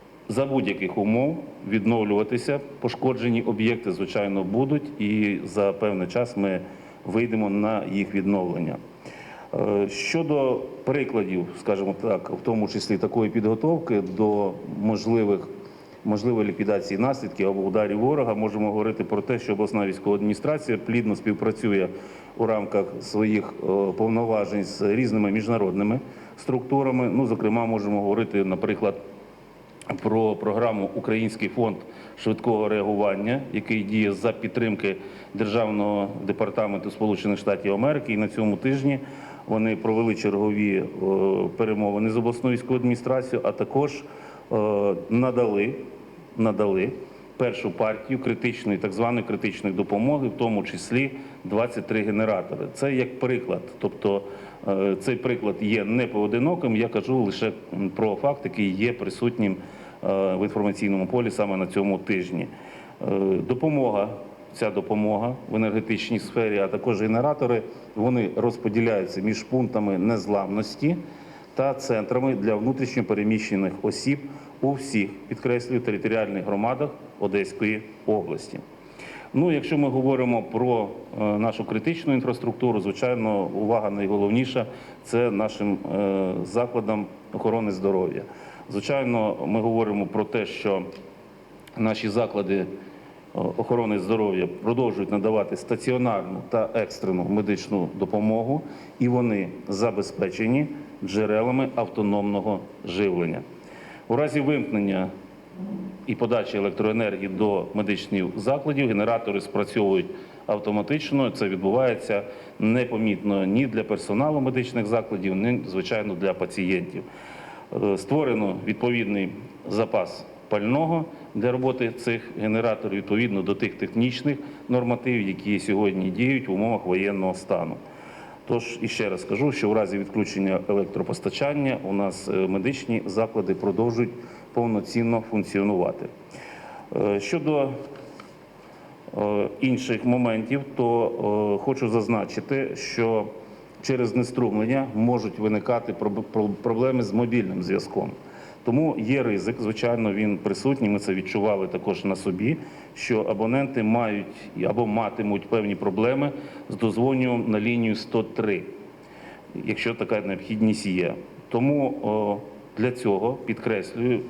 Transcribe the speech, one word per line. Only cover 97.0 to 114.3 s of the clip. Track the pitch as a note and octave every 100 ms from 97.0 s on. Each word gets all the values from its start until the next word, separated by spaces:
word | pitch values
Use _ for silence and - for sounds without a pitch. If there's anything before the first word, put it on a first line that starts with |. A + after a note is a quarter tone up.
| F#2+ F2+
медичну | G2 G#2 G2+ G2 - G2+ E2 -
допомогу, | F#2+ G#2+ G#2+ A2 A2+ D3+ - - - -
і | B2
вони | B2 A#2+ G2+ F2+ F2 -
забезпечені | G2 A2+ F#2+ - - F#3+ - A3 C4 D4+ - - - F#2+
джерелами | G2+ G#2+ G#2+ A#2+ C3 C3 -
автономного | G#2+ - G#2 G#2 G2+ G2+ G#2 G2 - - F2
живлення. | F2+ G2+ F2 E2+ - - - - - - - -
У | B2
разі | D3+ D3
вимкнення | C3+ C#3+ G2+ G#2+ G2+ F#2 F#3 - - - - - G3+ - - - -
і | G#2+
подачі | A#2 A#2 G2 G#2
електроенергії | G2 - G#2+ A2 G#2+ F#2 G2
до | F#2 G#2 G2 -
медичних | G#2 G#2 F#2+ - G2+ F2+ -
закладів. | G#2 C#3+ D3+ C#3 C3
Генератори | G#2 A2 A2+ - G2
спрацьовують | - G#2 G2 A#2 G3 F#3+ F2 - - - -
автоматично. | G#2 G#2+ G#2 - D3+ - C#3 B2
Це | - G2+
відбувається | F#2+ G2 A#2+ B2+ A2 - G2+ G2+ - - -
непомітно | G#2+ A#2+ A#2+ A2 A2 F#2 G#2 G2 F#2+
ні | A2 C3+
для | A2+
персоналу | G#2 G#2 - G#2 D3+